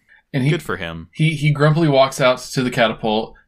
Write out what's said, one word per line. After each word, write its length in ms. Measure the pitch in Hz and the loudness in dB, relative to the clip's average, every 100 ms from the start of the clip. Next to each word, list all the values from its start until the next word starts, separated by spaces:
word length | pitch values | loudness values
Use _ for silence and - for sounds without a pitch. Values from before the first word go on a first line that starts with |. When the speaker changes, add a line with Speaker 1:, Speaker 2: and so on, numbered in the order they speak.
| _ _ _ | _ _ _
Speaker 1:
And 100 | 139 | -2
he, 60 | 135 | 0
Speaker 2:
Good 120 | 170 | -2
for 140 | - 90 | -4 -8
him. 320 | 85 82 82 | -8 -12 -10
Speaker 1:
he, 220 | - 156 151 | -2 -2 0
he 160 | 151 | -2
grumpily 360 | 143 151 151 160 | 2 2 2 2
walks 320 | 135 131 - | 4 2 2
out 160 | 127 127 | 0 0
to 240 | - - | -4 -4
the 80 | 123 | -2
catapult. 640 | 123 110 110 113 107 113 - | 0 0 0 -2 -2 -4 -12